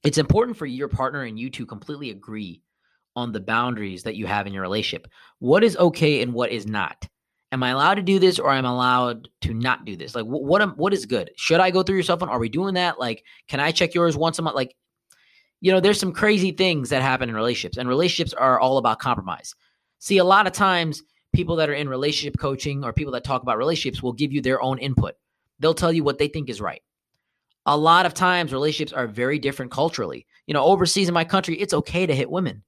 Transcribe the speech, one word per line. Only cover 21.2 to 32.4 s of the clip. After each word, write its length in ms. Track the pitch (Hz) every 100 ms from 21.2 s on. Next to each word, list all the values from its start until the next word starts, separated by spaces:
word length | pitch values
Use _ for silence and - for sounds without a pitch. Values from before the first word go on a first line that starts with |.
| _
people 240 | - 175 165
that 120 | 151
are 60 |
in 140 | 143 143
relationship 500 | 131 143 147 147 143
coaching 440 | 139 135 147 139
or 100 | 127
people 200 | 110 147
that 100 | 127
talk 200 | 135 127
about 160 | 123 110
relationships 440 | 139 160 135 -
will 100 | 127
give 200 | 117 143
you 80 | 139
their 200 | 127 131
own 160 | 127 131
input. 360 | 135 127 101 - _ _ _ _
They'll 160 | 151
tell 180 | 165 175
you 100 | 165
what 160 | 143 143
they 100 | 147
think 200 | 156 131
is 140 | 104
right. 200 | 101 - _ _ _ _ _ _ _ _ -
A 100 | 147
lot 300 | 156 170 180
of 80 |
times, 380 | - 180 180 160
relationships 400 | 131 147 147 147
are 140 | - 120
very 320 | 107 127 147
different 320 | 135 135 127
culturally. 560 | - 160 - 95 62 _ _ -
You 80 |
know, 100 | 147
overseas 440 | 143 196 180 - 180
in 60 |
my 100 | 175
country, 340 | 165 190 175 160
it's 160 | 202
okay 320 | 156 - 175 180
to 80 |
hit 160 | 135 120
women. 320 | 170